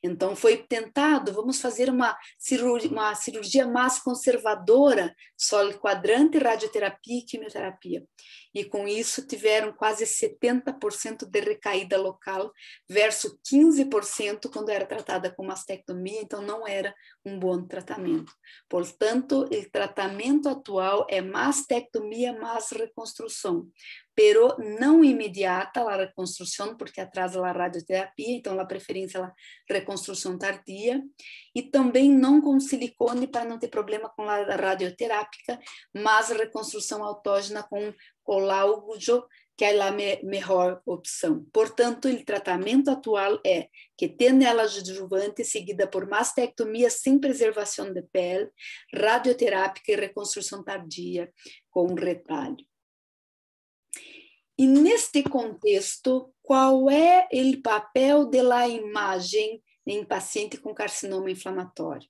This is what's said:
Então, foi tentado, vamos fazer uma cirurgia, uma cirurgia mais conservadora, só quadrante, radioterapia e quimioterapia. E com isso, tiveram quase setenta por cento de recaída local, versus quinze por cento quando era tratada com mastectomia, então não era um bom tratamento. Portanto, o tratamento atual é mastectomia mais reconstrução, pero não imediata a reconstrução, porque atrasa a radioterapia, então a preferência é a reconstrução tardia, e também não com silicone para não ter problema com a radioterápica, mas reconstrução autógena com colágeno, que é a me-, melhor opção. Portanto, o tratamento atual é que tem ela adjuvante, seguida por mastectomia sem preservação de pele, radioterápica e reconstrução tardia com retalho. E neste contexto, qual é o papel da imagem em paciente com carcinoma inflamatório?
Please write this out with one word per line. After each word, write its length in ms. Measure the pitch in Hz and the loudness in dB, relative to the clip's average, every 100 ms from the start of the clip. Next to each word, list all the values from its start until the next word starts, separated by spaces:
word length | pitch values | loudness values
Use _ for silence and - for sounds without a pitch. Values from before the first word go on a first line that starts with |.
Então, 360 | 180 180 190 202 | -6 -2 -2 2
foi 180 | 233 220 | 4 2
tentado, 760 | - 233 220 - 294 285 - | 0 -6 -4 0 2 2 0
vamos 260 | 196 233 269 | -6 -4 -4
fazer 300 | 254 233 254 | -4 -2 0
uma 280 | 254 240 208 - _ | 2 0 -2 -12 _
cirurgia, 500 | - 254 247 240 220 | -4 -2 0 0 -2
uma 240 | 214 214 | -2 -2
cirurgia 540 | 208 - 220 202 262 247 | -4 -8 -10 -2 0 2
mais 320 | 240 254 254 | 2 0 0
conservadora, 1120 | - 247 - 240 220 208 180 240 285 226 175 - - _ | -4 -2 0 0 0 -4 4 6 8 4 0 -6 -20 _
só 320 | - 208 202 | 0 2 0
quadrante, 640 | 202 208 190 196 233 311 311 | 0 -2 -2 2 4 6 4
radioterapia 840 | 240 220 220 220 202 - - 240 | 2 0 -2 -2 -4 -6 -8 -8
e 40 | |
quimioterapia. 800 | 233 226 214 208 196 185 185 - - _ - - _ | -8 -12 -10 -10 -10 -12 -10 -10 -10 _ -20 -20 _
E 100 | 202 | -10
com 240 | 202 214 202 | -6 -6 -4
isso, 400 | 214 226 - 269 | -4 -4 -6 -8
tiveram 460 | 220 214 214 214 | -2 2 2 0
quase 320 | 208 214 214 220 | -2 -4 -2 -4
setenta 680 | - 220 - 240 247 254 | -2 -4 -2 0 0 -2
por 220 | 269 208 | -6 -6
cento 320 | 202 226 220 208 | -6 -10 -10 -4
de 160 | 202 | -4
recaída 560 | 202 214 208 190 190 190 | -2 -4 -2 -4 -2 -2
local, 560 | 190 190 - 190 208 _ - - _ | -2 -6 -10 -6 -8 _ -20 -20 _
versus 480 | 190 214 214 - - | 0 2 0 -8 -10
quinze 400 | - 269 320 294 | 2 8 8 6
por 220 | 269 240 202 | 2 0 -2
cento 440 | - 208 208 - | -6 -6 -6 -10
quando 200 | 214 214 | -8 -4
era 160 | 202 190 | -4 -4
tratada 440 | 214 208 185 180 | -8 -6 -6 -6
com 140 | 180 | -8
mastectomia, 760 | 190 185 - 190 - 180 185 214 | -10 -10 -10 -12 -10 -10 -8 -10
então 200 | 214 208 | -10 -10
não 240 | 202 214 220 | -8 -8 -6
era 300 | 196 196 196 _ _ - | -6 -6 -10 _ _ -14
um 120 | 196 | -6
bom 240 | 185 180 180 | -2 -2 -6
tratamento. 640 | 190 180 - 180 160 160 _ _ - _ | -14 -12 -8 -4 -4 -4 _ _ -20 _
Portanto, 720 | 180 180 - 214 240 254 277 | -4 -4 -2 0 0 0 -2
o 260 | - 220 196 | 0 -4 -4
tratamento 800 | 202 196 - 196 196 233 285 285 | -6 -4 -4 -6 -6 0 2 2
atual 580 | 269 - 196 185 202 - | -4 -4 -2 0 0 0
é 120 | 190 | -2
mastectomia 1120 | 190 202 254 277 - 240 240 226 208 226 247 226 | -4 -2 0 -2 0 -4 -2 -8 -6 -4 -4 -4
mais 300 | 226 226 226 | -6 -6 -8
reconstrução, 1000 | 226 226 - 226 - 226 - 202 170 - _ - - _ | -8 -8 -10 -16 -14 -14 -8 -4 -4 -6 _ -20 -20 _
pero 420 | - 302 220 240 - 214 214 | 4 6 8 6 4 -8 -2
não 240 | 262 320 | 6 8
imediata 800 | 302 233 208 180 190 180 196 - | 8 6 -2 -2 -2 -2 -2 -2
a 160 | 233 196 | -2 -2
reconstrução, 800 | 190 - 185 - 180 - 202 233 | -4 -6 -10 -8 -10 -8 -8 -8
porque 240 | - - | -14 -12
atrasa 420 | 185 - 185 185 | -10 -6 -4 -2
a 80 | 180 | -4
radioterapia, 840 | 180 175 170 165 185 190 - 214 247 | -2 -4 -4 -4 -4 -4 -8 -6 -6
então 200 | 208 190 | -4 -6
a 60 | 185 | -6
preferência 520 | 190 - 190 190 185 | -10 -10 -10 -8 -8
é 40 | |
a 120 | 180 - - - _ | -10 -12 -20 -20 _
reconstrução 680 | 196 190 196 - 190 185 180 | -6 -4 -10 -8 -8 -8 -6
tardia, 680 | 196 196 - 190 220 262 269 _ - - - | -6 -8 -12 -6 -2 -2 -6 _ -20 -20 -10
e 100 | 240 | -10
também 480 | 254 277 254 247 277 | -2 2 4 6 8
não 280 | 269 262 294 | 8 8 6
com 200 | 294 269 | 6 2
silicone 680 | 269 254 247 _ 240 240 262 | 2 -4 -6 _ -2 0 -4
para 160 | 247 | -4
não 140 | 233 226 | -6 -8
ter 120 | 233 | -6
problema 380 | 214 208 214 220 | -6 -4 -6 -8
com 140 | - 214 | -10 -4
a 140 | 208 202 196 | -2 -2 -2
radioterápica, 1040 | 190 190 180 180 240 214 214 - - 240 - - _ | -2 -2 -4 -4 -4 -4 -4 -12 -10 -10 -12 -20 _
mas 360 | 202 214 214 220 | -4 2 4 2
reconstrução 720 | 220 220 220 214 208 - 214 | -2 -4 -6 -10 -10 -8 -8
autógena 600 | 208 208 208 196 202 208 | -8 -6 0 0 -2 -10
com 280 | 208 208 208 202 - _ | -8 -8 -8 -10 -20 _
colágeno, 1040 | - 196 196 196 196 214 208 220 - 240 247 _ _ _ | -2 0 2 2 2 0 -4 -10 0 0 0 _ _ _
que 60 | |
é 180 | 208 208 | 2 2
a 100 | 196 | 2
me-, 300 | 202 202 190 | -2 -4 -4
melhor 600 | 190 196 185 190 180 180 - | -6 -8 0 2 2 -2 -8
opção. 600 | 180 - - 170 147 - | -10 -8 -6 -2 -2 -2
Portanto, 560 | - 220 - 240 233 269 | 0 0 2 0 2 -2
o 160 | 247 - | -2 -4
tratamento 640 | 202 196 180 190 262 285 | -6 -2 -4 2 2 2
atual 500 | 269 220 208 196 214 - | 0 0 0 2 0 0
é 240 | 175 170 - - _ | 0 -2 -16 -20 _
que 120 | 165 | -6
tem 340 | - 240 262 | 2 6 6
ela 200 | 254 233 | 6 4
adjuvante, 840 | 220 202 185 190 185 190 202 208 180 | 0 -2 -10 -10 -4 -4 -4 -6 -6
seguida 420 | 220 185 185 190 | -6 -8 -2 -2
por 200 | 190 196 | -2 -2
mastectomia 840 | 208 240 - 240 - 220 220 240 | -2 -2 -2 -4 -4 -6 2 0
sem 280 | - - 277 | 2 4 4
preservação 760 | 277 247 226 214 202 - 196 | 4 2 0 0 -6 -6 -8
de 80 | 185 | -8
pele, 480 | 180 190 175 185 - _ - - - | -4 -4 -2 -4 -6 _ -18 -18 -14
radioterápica 960 | - 214 240 247 247 240 196 190 190 - | -2 2 2 2 2 2 2 -2 -4 -2
e 40 | 202 | -2
reconstrução 680 | 196 208 202 - 185 196 | -2 -8 -8 -8 -8 -10
tardia 680 | 190 196 170 170 175 175 175 _ - - _ | -10 -12 -12 -12 -8 -8 -8 _ -20 -20 _
com 240 | - 175 | -2 0
retalho. 640 | 175 180 175 - 156 139 - _ _ _ _ _ _ _ _ _ _ _ _ _ - - - _ _ _ - | 0 -2 -4 -6 -8 -6 -10 _ _ _ _ _ _ _ _ _ _ _ _ _ -18 -18 -20 _ _ _ 2
E 100 | 262 | 6
neste 560 | 277 320 466 - 294 | 8 8 4 2 0
contexto, 1120 | 277 269 226 - 214 202 196 - - 254 254 _ | 0 -2 -4 -2 2 2 0 -4 0 0 -2 _
qual 480 | - 269 262 269 262 | 2 4 6 6 6
é 380 | 285 330 359 370 | 6 8 6 6
o 300 | 254 262 269 | 2 0 0
papel 640 | 240 214 214 - 262 294 269 | 0 -2 0 2 6 6 6
da 420 | 254 247 240 240 | 4 4 4 2
imagem 960 | 226 214 208 202 185 180 208 214 226 _ _ - | -2 -6 -4 -2 -4 -2 -2 -2 -6 _ _ -8
em 160 | 202 | -6
paciente 540 | 202 190 - 220 208 - | -4 -6 -4 -6 -6 -10
com 160 | - | -12
carcinoma 580 | 214 208 - 196 190 190 | -8 -8 -6 -6 -6 -6
inflamatório? 760 | 185 190 185 185 - 165 147 _ | -6 -8 -8 -10 -10 -10 -10 _